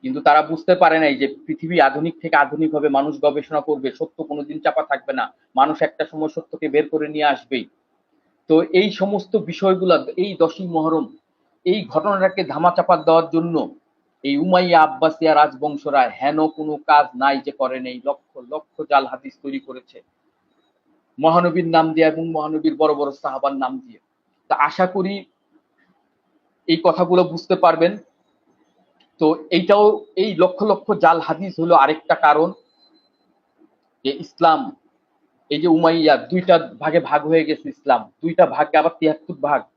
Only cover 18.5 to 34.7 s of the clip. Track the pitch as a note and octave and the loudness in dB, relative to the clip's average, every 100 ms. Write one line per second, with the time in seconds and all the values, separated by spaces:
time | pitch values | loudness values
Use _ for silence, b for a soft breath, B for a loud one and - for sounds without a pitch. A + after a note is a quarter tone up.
18.5 | D3+ _ - D3+ C#3 C3+ B2+ C3+ _ C#3+ | -14 _ -14 0 0 0 -10 -16 _ -12
19.5 | C3+ C3+ B2+ B2+ B2+ _ _ _ _ _ | -12 -12 -20 _ -20 _ _ _ _ _
20.5 | _ _ _ _ _ _ - D#3 E3 F3 | _ _ _ _ _ _ -2 2 4 2
21.5 | E3 E3 E3 D#3+ D#3+ D#3+ D#3+ E3 D#3 D3+ | 0 2 2 2 2 2 2 -6 -6 -4
22.5 | D#3 D#3 C#3 D#3 D3 C#3+ C3+ D3 C3+ C#3 | -2 -4 0 0 0 -4 -6 -10 -6 -6
23.5 | C3+ C3 C3 B2+ A2 _ _ _ _ _ | -4 -6 -8 -14 -20 _ _ _ _ _
24.5 | B2 D3+ - F#3 F#3+ F#3 G3+ F#3 _ _ | -2 -2 0 -2 -2 -6 -6 -14 _ _
25.5 | _ _ _ _ _ _ _ _ _ _ | _ _ _ _ _ _ _ _ _ _
26.5 | _ - E3 F3+ F3 F3 F3+ E3+ E3 - | _ -2 0 2 2 2 2 2 -4 -4
27.5 | F3+ F3 D#3+ E3+ G#3 _ _ _ _ _ | 2 2 4 0 -2 _ _ _ _ _
28.5 | _ _ _ _ _ _ _ D#3 D#3+ - | _ _ _ _ _ _ _ 0 0 -2
29.5 | F3 F3 G3+ G#3 G#3+ - - G#3+ E3+ F3+ | -2 4 4 6 2 -6 -4 -4 0 0
30.5 | F#3 G#3 G3 - G#3 E3 E3 D#3+ D#3 F#3+ | 0 -2 -2 -2 2 2 2 -2 -8 -8
31.5 | D#3+ E3 E3+ C#3 D#3 _ E3 D3+ D3 E3+ | -6 2 4 4 0 _ 0 2 2 0
32.5 | F#3+ _ _ _ _ _ _ _ _ _ | -4 _ _ _ _ _ _ _ _ _
33.5 | _ _ _ _ _ C3 C#3 E3 _ E3 | _ _ _ _ _ -8 -8 -14 _ 2
34.5 | D3+ B2+ | 2 -2